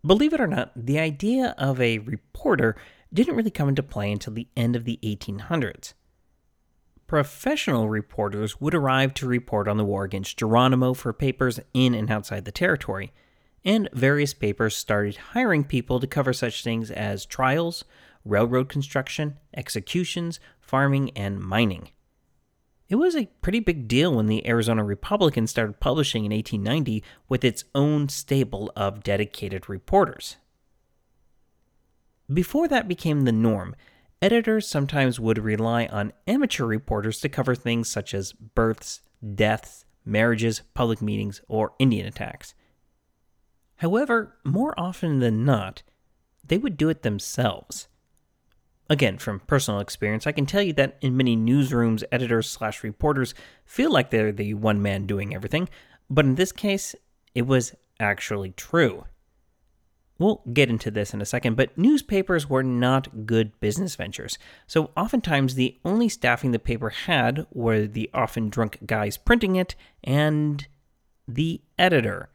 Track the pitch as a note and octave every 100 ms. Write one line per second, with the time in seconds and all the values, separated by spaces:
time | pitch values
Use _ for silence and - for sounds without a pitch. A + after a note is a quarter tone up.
0 | D3 G3+ D4 D4+ G#3+ - - - A2+ D3
1 | D#3+ C#3+ G#3 C4 B3+ - C3+ C3 A#2+ A2+
2 | A2 A2 _ - D4 E3+ A#2 - - _
3 | _ E3 C4 B3+ A3 - C#3+ C#3 C#3 -
4 | G#2 G#2 - A2 A#2 - A#2 A#2+ A#2 A#2
5 | A2 G2+ - G2 - E3 A#2 - - _
6 | _ _ _ _ _ _ _ _ _ _
7 | - D#3 C#3+ - C4 D4 - B2+ G#2+ G#2+
8 | G#2 - G#2 G2+ G#2+ - C#3+ E3 C#3 C3
9 | C3+ C3+ C3 B2 - G#2+ G2+ G#2 G#2 G2
10 | G2 F#2+ G2 - A2+ A#2 B2+ B2+ B2+ B2+
11 | B2 - C3+ - C3 A2+ - B2+ B2+ A#2
12 | G#2+ G#2+ - G#2 F#2+ - F3+ D3+ - F#2+
13 | G2 _ _ _ _ _ - A3 G3 -
14 | C3 D3 C#3+ - G#2+ G2 A2 - - G#2
15 | G#2 G#2 - A#3 B3+ D#3+ C#3+ C3 A#2 B2+
16 | C3 - C3 B2 A#2+ - B2 A2+ A2 -
17 | G#2 G2+ - - C3 D3 E3+ E3+ - _
18 | - _ G#2+ G#2 A#2 B2+ C3+ C#3+ C#3 C#3
19 | C3 - D3+ C#3+ _ - - A2+ - F3
20 | F3+ - E3+ E3 - _ _ C3 C#3 C#3
21 | C3+ - G2+ G2 F#2+ G2+ A2+ F2 E2+ _
22 | _ _ _ _ _ _ _ _ _ G#3
23 | F4+ E4 G#3 _ - A3 G#3 D#3+ A2+ B2
24 | F3 B2+ G#2+ G#2+ - A#2 A2 A2 G#2 G2+
25 | - G#3 F3 B2+ A2 - A2 G#2 - C#3+
26 | C#3 A#2 G#2 A2 G#2+ G#2+ G2 D3 B2 G#2+
27 | - - _ B2+ D#3 - - C#3 D3 D3+
28 | C#3+ - - C#3 B2+ G2 G#2+ - G2+ G#2
29 | G2+ G2+ G#2 - G2+ F#2+ - G2 - F#3+
30 | F#3 - - - _ _ _ _ _ _
31 | _ _ _ _ _ _ _ _ _ _
32 | _ _ - C#3+ F3+ C#4+ E4 C4+ G#3 F3
33 | D#3+ D3 C3 A2 A2+ G#2 F2+ F#2+ _ _
34 | _ _ G3 A#3 A3 A3 G3+ D3 C#3 D3+
35 | C3 A#2+ A2+ A2 G#2+ G#2+ A2+ A#2 A#2 G#2
36 | G2+ - - B3+ C4+ - A#2+ A2 - G#2+
37 | G#2+ G#2+ D3 - B2+ B2 A#2+ A#2 A2+ -
38 | G2 G2+ G2 - A2 - A2+ A2 - -
39 | _ _ G#2+ G2 G#2+ A2 - - _ _
40 | - G#2+ A2+ A2+ A#2 A2 - - A#2+ A2
41 | G#2 G#2 G#2 G2+ _ A2 G#2+ _ C3 G#2
42 | - - G#2+ - - _ _ _ _ _
43 | _ _ _ _ _ _ _ _ E3+ G#3+
44 | C#4 A#3 G#3 _ C#3 F3+ C#4+ - F3 F3+
45 | E3+ C#3 A#2+ A2 C3 A#2+ F#2+ - - _
46 | _ _ _ _ - F3 C4+ D#3+ D#3 D#3
47 | A#2 G2+ - - B2 F2+ - - - _
48 | _ _ _ _ _ _ _ _ _ D3
49 | B2 F#2+ - G2 - C#3 - G2+ G2+ -
50 | G#2 A2 - D3+ C#3 G3 G3 C#3+ C3+ -
51 | C3+ B2+ B2+ A2+ A2+ C3+ C3 A#2+ A#2 A2
52 | - A#2+ B2 A#2 A2 - A2 G2+ A2 G2+
53 | D3+ C#3 B2 - - - _ - C#4+ E3
54 | - A2+ G#2+ G2+ G#2 G#2 A2 G#2 G2+ G2
55 | G2 G2 G2+ - G#2 D3+ F3+ - - _
56 | _ C#3 C#3 C3 F#3 - G#3 G3 - -
57 | _ _ _ - C3 C3 A2+ - _ _
58 | G#2 G2 - G#2 F#2+ - - E3+ C3+ F#2
59 | - - _ _ _ _ _ _ _ _
60 | _ _ F#3+ G#3+ - A#2+ C3 A2+ - G#2+
61 | G2+ G#2 G2+ B2 B2 A2+ C3 - G#3+ D4
62 | - G3 F#3+ F3 C#3+ C3 C3 A#2+ B2 C3+
63 | C3 A2 G#2+ A2+ A2 _ G#2+ G#2 F#3 -
64 | F#2 - - - - - _ E3 D3+ -
65 | G#3 B3+ E3+ C#3+ C3 C3 B2+ - E3+ G#3
66 | A#3 - B2 A#2+ C3+ A#2 - A#2 A2 -
67 | - A2+ A#2+ C3 - - A2+ A2 G#2 A2
68 | A2 - A2+ - A2 A#2+ A2 - - A2
69 | G#2 - - A#3+ G#3+ F#3 F#3 - - _
70 | - C#3 D3+ D3+ D3+ D3 - _ _ _
71 | _ _ - A#2+ D#3+ - _ - F3+ D#3+
72 | A2+ F#2 -